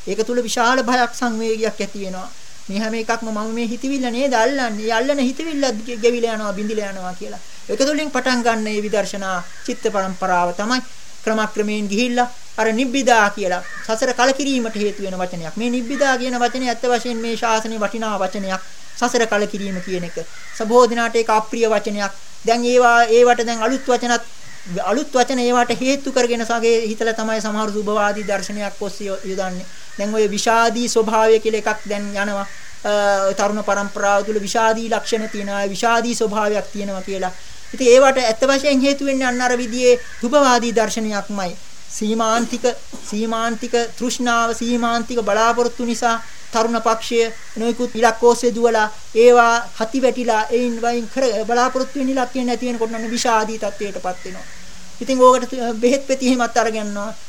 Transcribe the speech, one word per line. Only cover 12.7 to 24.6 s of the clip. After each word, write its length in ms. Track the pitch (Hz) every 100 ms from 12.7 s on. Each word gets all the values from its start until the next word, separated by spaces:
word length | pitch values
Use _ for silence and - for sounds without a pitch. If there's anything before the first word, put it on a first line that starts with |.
නිබ්බිදා 540 | 220 262 269 247 226 208
කියලා 340 | 208 185 180 - -
සසර 300 | - 220 254
කලකිරීමට 600 | 240 262 269 277 262 226 208
හේතු 260 | 208 196
වෙන 160 | 196 185
වචනයක්. 380 | 180 180 160 202
මේ 140 | 240
නිබ්බිදා 440 | 247 233 269 277 254
කියන 200 | 254 247
වචනේ 320 | 240 262 254
ඇත්ත 160 | 233 247
වශයෙන් 320 | 240 240 226
මේ 180 | 233 226
ශාසනයේ 460 | 233 220 220 226
වටිනා 360 | 202 226 220 202
වචනයක්. 440 | 185 208 190 190 - - -
සසර 300 | - 240 247 220
කලකිරීම 520 | 208 202 202 196 185
කියන 240 | 180 185
එක. 140 | 170 - 170 - -
සබෝධිනාට 640 | - 220 240 240 233 233 226
ඒක 140 | 226
අප්‍රිය 380 | 220 220 233 226
වචනයක්. 460 | 208 214 208 202 - - -
දැන් 220 | 214 240
ඒවා, 400 | 240 247 240 233 233
ඒවට 400 | 226 240 240 233
දැන් 160 | 233
අලුත් 220 | 220 262
වචනත්, 400 | 254 240 240 240 - - - -